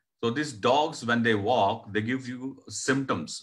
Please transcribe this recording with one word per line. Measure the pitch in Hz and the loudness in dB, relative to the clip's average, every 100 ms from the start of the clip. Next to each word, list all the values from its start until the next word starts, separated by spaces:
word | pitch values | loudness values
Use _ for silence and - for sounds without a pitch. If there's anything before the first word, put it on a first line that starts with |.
| _ _ | _ _
So | 117 | -2
these | 131 147 | -2 -4
dogs, | 110 120 139 160 151 | 0 2 4 2 -2
when | 117 117 | 0 2
they | 117 | 4
walk, | 104 101 123 98 107 104 | 2 2 2 2 0 -4
they | 101 | -4
give | 110 131 123 | -2 -4 -6
you | 123 131 135 - | -10 -10 -12 -14
symptoms | 101 - 135 135 92 78 - | -4 0 0 0 -4 -4 -10